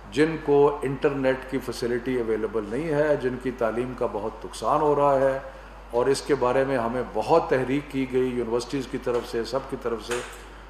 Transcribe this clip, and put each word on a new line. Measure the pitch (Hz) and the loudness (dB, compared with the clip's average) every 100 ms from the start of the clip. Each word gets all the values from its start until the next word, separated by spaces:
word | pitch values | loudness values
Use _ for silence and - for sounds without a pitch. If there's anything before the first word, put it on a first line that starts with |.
| 104 | -8
जिनको | 104 156 160 143 143 143 147 | 2 2 2 2 6 6 4
इंटरनेट | 131 135 151 139 131 131 - | -2 0 0 2 2 0 -2
की | 135 | -4
फैसिलिटी | 123 117 120 120 123 127 | -4 -4 -2 -2 -2 -2
अवेलेबल | 113 110 110 110 | 0 0 0 -4
नहीं | 101 120 165 | -4 -4 -2
है, | 147 151 143 | 2 2 2
जिनकी | 127 123 131 | 0 -2 -4
तालीम | 117 113 110 123 | 0 0 0 -4
का | 120 117 | -2 -4
बहुत | 104 107 - | -2 -6 -8
नुकसान | - - 113 147 | -12 -6 0 2
हो | 151 | 4
रहा | 143 143 | 4 4
है। | 135 135 135 - - - - - | 6 4 0 -6 -14 -18 -18 -4
और | 120 127 | 0 2
इसके | 135 - | 2 2
बारे | 139 123 131 135 | 2 4 2 2
में | 135 | 0
हमें | 113 127 113 | 0 -2 -4
बहुत | 107 110 165 - | -4 4 4 4
तहरीक | 135 127 139 143 | 2 2 -2 -2
की | 135 127 | -4 0
गई | 127 127 | 0 0
universities | 123 113 120 120 143 117 | 0 0 -2 -2 -6 -4
की | 127 | -6
तरफ | 127 120 113 | -2 -2 -2
से, | 117 110 | -4 -2
सब | 135 135 | -4 -4
की | 123 | -6
तरफ | 117 113 | -6 -6
से, | 107 120 120 - - - - | -4 -6 -6 -14 -16 -18 -18